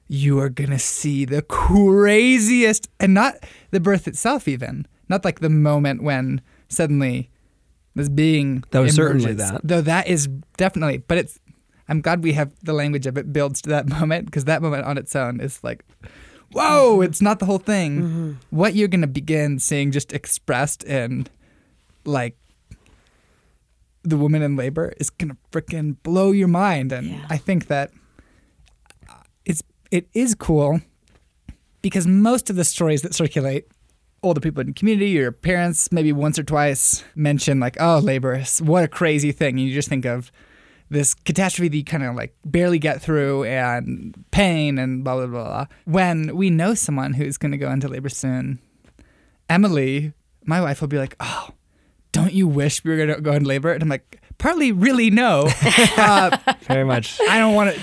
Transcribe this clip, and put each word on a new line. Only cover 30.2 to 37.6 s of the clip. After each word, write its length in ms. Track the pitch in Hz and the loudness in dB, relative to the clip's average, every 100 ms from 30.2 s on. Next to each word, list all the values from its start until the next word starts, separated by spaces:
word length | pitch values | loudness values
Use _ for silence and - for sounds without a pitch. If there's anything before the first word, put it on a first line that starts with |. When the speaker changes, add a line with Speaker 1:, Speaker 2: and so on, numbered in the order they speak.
| 254 208 | 0 -2
Speaker 1:
cool 460 | - 156 143 160 - _ _ _ _ _ - - _ _ | 0 2 2 0 -4 _ _ _ _ _ -20 -20 _ _
because 260 | 202 196 170 | -4 0 4
most 420 | 190 220 247 - | 4 6 2 0
of 60 | 185 | -2
the 80 | |
stories 380 | 165 - 165 147 | -2 0 0 0
that 120 | 170 | -2
circulate, 540 | - 151 156 135 139 - _ _ _ _ _ | -2 -2 -2 -2 -4 -8 _ _ _ _ _
older 180 | 185 156 | -2 -2
people 200 | 156 151 | -2 -4
in 60 | 131 | -6
the 60 | |
community, 360 | - 208 208 202 | -2 0 2 2
your 200 | 165 127 | 2 0
parents 600 | - 165 180 175 156 - | -2 -2 0 0 -2 -2
maybe 200 | 170 156 | 0 0
once 260 | 143 151 151 | 0 0 -2
or 60 | |
twice 600 | 143 151 147 135 - - - 156 | -2 0 0 0 0 -2 -6 -2
mention, 440 | 151 143 - | 0 0 0
like, 180 | 135 | 0